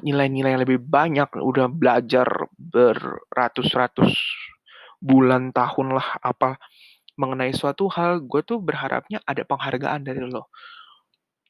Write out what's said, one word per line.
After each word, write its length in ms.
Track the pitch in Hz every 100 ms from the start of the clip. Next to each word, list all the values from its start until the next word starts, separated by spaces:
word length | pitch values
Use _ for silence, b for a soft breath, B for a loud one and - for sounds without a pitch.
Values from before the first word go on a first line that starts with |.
nilai-nilai 540 | 143 143 135 135 135 131
yang 60 | 127
lebih 160 | 127
banyak, 560 | 127 143 165 143 143 -
udah 320 | 127 135 127
belajar 560 | 160 131 123 120 127 123 - - -
beratus-ratus 1500 | 170 117 123 110 - - - - 120 - 123 123 123 - - - - - - - _ B B B
bulan, 560 | 135 131 127 127 131 127
tahun 400 | 123 - 135 131
lah, 240 | - -
apa, 400 | 123 - 131 131 b b b b b -
mengenai 380 | 135 131 127 131
suatu 340 | 143 139 196
hal, 320 | - 175 175
gue 200 | 131 147 -
tuh 140 | 233
berharapnya 640 | 165 151 135 120 - 107 -
ada 160 | 139 -
penghargaan 560 | 135 139 131 139 143 135
dari 160 | 135
lo. 300 | 127 123 - B B B B B B _ _ _ _